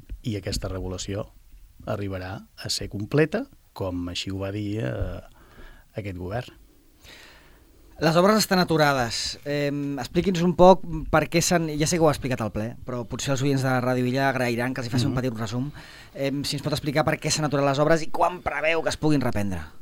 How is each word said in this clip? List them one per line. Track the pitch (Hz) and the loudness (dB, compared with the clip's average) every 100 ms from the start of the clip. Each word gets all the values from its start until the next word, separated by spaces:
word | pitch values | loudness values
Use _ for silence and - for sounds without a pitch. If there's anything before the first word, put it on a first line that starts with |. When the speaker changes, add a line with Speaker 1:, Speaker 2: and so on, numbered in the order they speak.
| - - 127 | -16 -10 -6
Speaker 1:
i | 101 | -4
aquesta | 101 95 98 | -4 -6 -6
regulació | 92 92 90 - 98 - - - - - - - | -6 -6 -6 -6 -6 -8 -14 -20 -20 -20 -14 -8
arribarà | 107 98 95 92 92 - - | -6 -6 -6 -8 -12 -14 -12
a | 110 | -8
ser | - 101 | -6 -6
completa, | 101 104 143 156 214 277 - _ | -6 0 2 2 0 -6 -14 _
com | - 95 90 87 | -8 -4 -4 -6
així | 87 - | -6 -6
ho | 95 | -6
va | 98 | -4
dir, | 104 101 107 | -4 -4 -4
eh, | 123 110 92 90 - - - - - - _ - | -4 -4 -4 -6 -14 -20 -20 -20 -20 -20 _ -10
aquest | 98 90 | -8 -8
govern. | 90 113 - - - _ _ _ - - - - - - _ - - - | -6 -8 -8 -18 -20 _ _ _ -20 -20 -20 -20 -20 -20 _ -20 -18 0
Speaker 2:
Les | 151 165 | 2 6
obres | 196 214 | 6 4
estan | - 185 | 4 2
aturades. | 175 160 147 139 117 - - - 147 | 4 4 4 4 0 -2 -6 -8 -4
Em, | 147 143 143 143 139 | -2 0 -2 -4 -6
expliqui'ns | 120 175 175 175 180 | -2 0 2 2 2
un | |
poc | 170 180 185 170 160 - | 8 10 10 4 -6 2
per | 156 151 | 2 2
què | 170 | 0
s'han... | - 175 165 151 | 2 2 0 0
Ja | 156 | 0
sé | 175 | 4
que | 156 | 4
ho | |
ha | |
explicat | 131 131 127 110 | 2 -2 -2 -2
al | |
ple, | 107 110 123 - | -4 -6 -8 -8
però | 123 120 | -8 -6
potser | 120 - | -6 -2
els | 135 | 0
oients | 143 135 131 | 2 2 2
de | 127 | 0
Ràdio | 123 127 123 | 2 0 2
Illa | 131 135 | 2 2
agrairan | 127 123 117 123 131 | 2 0 0 -2 -4
que | |
els | 117 | -2
hi | |
faci | 123 135 | 0 2
un | 127 | 0
Speaker 1:
Mhm. | |
Speaker 2:
petit | 123 110 | -2 -4
resum. | 117 123 143 - - - - | -4 -4 -6 -8 -18 -20 -16
Em, | - 139 143 135 | -4 -4 -2 -4
si | 143 | -4
ens | |
pot | 151 | -2
explicar | 139 143 143 | -2 -2 0
per | 151 147 | 0 0
què | 156 | -2
s'han | 151 151 | -2 0
aturat | 143 139 | 0 0
les | 135 | 2
obres | 151 165 | 4 2
i | 151 | 2
quan | - 170 180 | 2 0 0
preveu | - 143 156 165 | -6 -2 0 0
que | 139 | -2
es | - | 0
puguin | 151 147 | 2 2
reprendre. | 127 104 101 87 76 - | 2 0 -2 -4 -8 -14